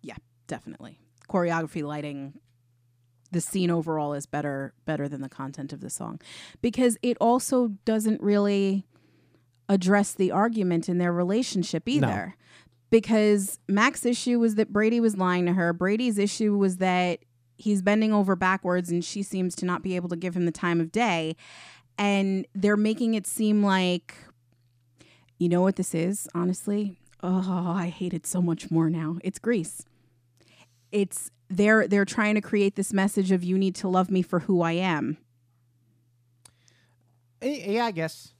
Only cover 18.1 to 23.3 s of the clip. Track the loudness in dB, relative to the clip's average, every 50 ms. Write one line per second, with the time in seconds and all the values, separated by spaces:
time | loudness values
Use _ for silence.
18.1 | 2 2 2 2 2 2 2 0 0 0 0 0 0 0 0 -2 -2 -4 -4 -4
19.1 | -6 -8 -8 -6 -4 -4 -4 -4 -4 -4 -4 -4 -4 -4 -4 -4 -4 -4 -4 -4
20.1 | -6 -4 -6 -6 -2 -2 -2 -2 -2 -2 -2 0 0 0 0 0 0 -2 0 0
21.1 | 0 -2 -2 -4 -8 _ -14 -20 -20 -20 -20 -20 -20 -20 _ _ _ -2 0 2
22.1 | 2 2 2 2 0 -2 -4 -6 _ 0 2 2 2 4 2 0 0 0 0 0
23.1 | 0 -2 -4 -6